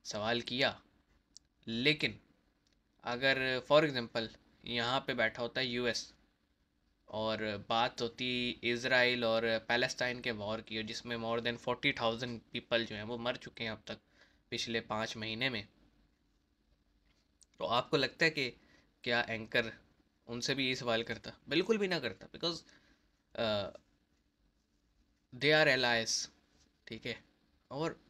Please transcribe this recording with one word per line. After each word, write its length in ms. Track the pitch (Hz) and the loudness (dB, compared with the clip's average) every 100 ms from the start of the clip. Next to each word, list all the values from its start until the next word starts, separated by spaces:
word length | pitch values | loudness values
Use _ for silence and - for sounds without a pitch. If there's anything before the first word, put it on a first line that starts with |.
सवाल 380 | - 107 107 120 | -8 -4 0 0
किया, 400 | - 123 127 - - _ _ _ _ - _ _ - | -2 0 0 0 -12 _ _ _ _ -20 _ _ -6
लेकिन 520 | 113 139 151 131 101 _ _ _ _ _ _ _ _ | 0 2 2 -2 -4 _ _ _ _ _ _ _ _
अगर 600 | - 123 135 131 131 127 - | -6 0 2 2 2 0 6
for 140 | 147 156 | 6 6
example 380 | 131 113 117 110 - _ _ - | 2 -2 -2 -4 -8 _ _ -6
यहाँ 340 | 120 117 135 | -2 0 0
पे 140 | 139 | 0
बैठा 280 | 123 110 127 | 0 0 0
होता 200 | 117 131 | -4 -2
है 60 | 131 | -2
यूएस 480 | 120 123 110 - - _ _ _ _ _ _ _ _ - | 0 0 -2 -6 -16 _ _ _ _ _ _ _ _ -10
और 560 | 107 110 110 107 101 - | -4 -2 0 -2 -4 0
बात 320 | 113 123 - | 2 2 0
होती 580 | 117 - 127 123 123 - | -4 -2 -2 -2 -2 -2
इजराइल 640 | 120 120 127 127 123 123 113 | -2 0 4 6 6 4 2
और 160 | 113 113 | 2 2
पैलेस्टाइन 760 | 113 - 120 127 - 123 123 | 0 0 0 0 0 -4 -2
के 100 | 123 | -4
वॉर 300 | 107 104 110 | -4 -4 -6
की, 220 | 110 110 | -6 -6
जिसमें 340 | 107 117 120 117 | -6 -8 -6 -4
more 220 | 113 117 | -2 0
than 180 | 117 117 - | -2 -2 -2
forty 280 | 120 143 | 0 0
thousand 460 | - 117 117 123 113 - 120 | 2 0 0 -4 -8 -8 -10
people 240 | - 117 | 0 0
जो 160 | 113 107 | 0 -6
हैं 80 | |
वो 140 | 107 120 | -6 -4
मर 180 | 120 127 | -2 -4
चुके 280 | 123 - | -10 -8
हैं 80 | 113 | -6
अब 120 | 107 - | -6 -8
तक 100 | 107 _ _ - _ _ | -12 _ _ -20 _ _
पिछले 320 | - - 113 | -6 -2 -2
पाँच 360 | 113 110 113 113 | -2 -2 -2 -4
महीने 320 | 110 110 131 | -6 -2 -2
में, 180 | 110 101 _ _ _ _ _ _ _ _ _ _ _ _ _ _ _ _ _ - - | -2 -8 _ _ _ _ _ _ _ _ _ _ _ _ _ _ _ _ _ -20 -8
तो 60 | 80 | 0
आपको 320 | 117 - 147 | 0 2 0
लगता 280 | 131 - 165 | 0 2 0
है 60 | |
कि 180 | 151 127 - _ - _ _ | 2 -4 -6 _ -20 _ _
क्या 220 | 120 120 - | 0 0 0
एंकर 440 | 113 110 123 113 - _ _ _ _ - | -4 0 0 0 -8 _ _ _ _ -10
उनसे 280 | 120 131 135 | -6 -2 0
भी 120 | 131 | 0
ये 80 | 127 | 0
सवाल 280 | 123 113 | 0 0
करता? 280 | 117 104 - - - | 0 -8 -10 -16 -2
बिल्कुल 280 | 151 185 220 | 0 2 2
भी 100 | 196 | 2
ना 120 | 165 | -2
करता, 280 | 117 - - | -4 -8 -14
because, 300 | - 170 165 - - _ _ _ _ _ - | -6 -6 -6 -12 -20 _ _ _ _ _ -4
अ, 340 | 113 104 95 - _ _ _ _ _ _ _ _ _ _ _ _ _ _ _ 123 | 0 0 -2 -10 _ _ _ _ _ _ _ _ _ _ _ _ _ _ _ 0
they 300 | 143 156 147 | 4 6 6
are 120 | 131 | 6
allies, 520 | 120 117 110 - - - _ _ _ _ - | 4 4 2 -2 -4 -12 _ _ _ _ -14
ठीक 180 | 113 123 | -10 -8
है, 180 | 110 - _ _ _ _ | -10 -12 _ _ _ _
और 300 | 135 160 - | -6 -4 -6